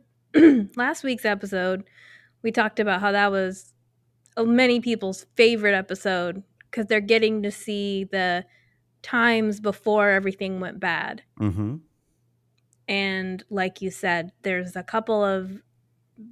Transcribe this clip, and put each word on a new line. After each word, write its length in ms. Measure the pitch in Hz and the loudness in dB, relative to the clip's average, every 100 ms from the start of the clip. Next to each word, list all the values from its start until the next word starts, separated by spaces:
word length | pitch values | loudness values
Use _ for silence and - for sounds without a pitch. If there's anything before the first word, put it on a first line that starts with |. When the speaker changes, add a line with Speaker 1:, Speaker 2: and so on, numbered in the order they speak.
| _ _ _ | _ _ _
Speaker 1:
<clears throat> 420 | - 320 254 196 240 | 8 8 8 2 -2
last 280 | 254 339 | -2 -2
week's 220 | 269 233 220 | -4 -2 -2
episode, 580 | 202 196 190 185 190 - _ - - _ _ | -2 -4 -2 -2 -2 -8 _ -20 -20 _ _
we 80 | 226 | -4
talked 300 | 233 214 - | 0 0 0
about 200 | 208 185 | 0 0
how 100 | 202 | 2
that 180 | 202 202 | 2 2
was, 440 | 196 185 190 - _ _ _ _ _ _ - | 2 -2 -6 -16 _ _ _ _ _ _ -2
uh, 60 | |
many 360 | 226 240 254 240 | 2 4 4 2
people's 460 | 240 226 190 185 - - | 0 -4 -4 -8 -2 4
favorite 380 | 226 226 208 | 4 4 2
episode, 680 | 190 190 190 202 185 175 190 - _ _ | 0 -2 -6 -2 -2 -2 -6 -14 _ _
'cause 160 | - 208 | -8 -2
they're 140 | 214 | 0
getting 400 | 202 226 214 214 | 2 4 4 0
to 80 | 202 | -4
see 540 | - - 208 202 196 | -6 -8 -6 -4 -4
the 420 | 190 196 180 175 - _ _ _ _ _ | -4 -2 -2 -2 -6 _ _ _ _ _
times 580 | - 240 233 226 214 208 | -4 0 2 2 0 -2
before 480 | 214 196 220 214 202 | -4 -4 0 2 4
everything 520 | 196 196 185 190 185 | 2 0 -6 -8 -6
went 200 | 185 185 | -10 -6
bad. 420 | 185 160 151 - - - | -4 -4 -6 -10 -16 -4
Speaker 2:
Mm-hmm. 380 | 107 90 107 156 - _ _ _ _ _ _ _ _ _ - | -4 -2 -4 -8 -14 _ _ _ _ _ _ _ _ _ -6
Speaker 1:
And 560 | 196 196 190 185 185 - | -4 -2 -4 -6 -8 -8
like 320 | 202 185 190 | -4 -4 -6
you 80 | 190 | -10
said, 420 | - 190 175 180 - | -6 -2 -2 -4 -8
there's 340 | 196 180 180 180 | -6 -4 -6 -12
a 60 | |
couple 400 | 185 220 226 214 | -6 -6 -2 0
of 380 | 202 190 190 196 _ _ _ _ _ - 226 | 0 -2 -6 -14 _ _ _ _ _ -20 -14